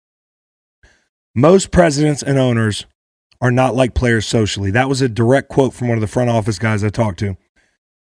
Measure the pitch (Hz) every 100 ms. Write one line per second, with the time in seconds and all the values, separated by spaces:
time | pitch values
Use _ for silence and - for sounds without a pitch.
0 | _ _ _ _ _ _ _ _ _ _
1 | _ _ _ 110 147 190 - - 170 139
2 | 151 147 - 135 127 117 110 101 - _
3 | _ _ _ _ 127 123 127 120 127 -
4 | 123 113 - 120 104 - 98 107 135 135
5 | 131 107 117 135 - - 127 - 123 113
6 | 107 131 120 117 107 101 113 104 104 110
7 | 110 90 101 95 _ _ _ _ _ _
8 | _